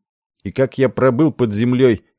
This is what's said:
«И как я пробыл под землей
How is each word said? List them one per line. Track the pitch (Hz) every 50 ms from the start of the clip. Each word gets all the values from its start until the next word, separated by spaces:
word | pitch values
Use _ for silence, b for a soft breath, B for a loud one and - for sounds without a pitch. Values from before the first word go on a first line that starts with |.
| _ _ _ _ _ _ _ _ _
«И | 101
как | - - 135 127 - -
я | 131 117
пробыл | - - 123 135 120 123 165 147
под | - - 123 110
землей | 101 104 120 123 127 123 131 123 110 - - _ _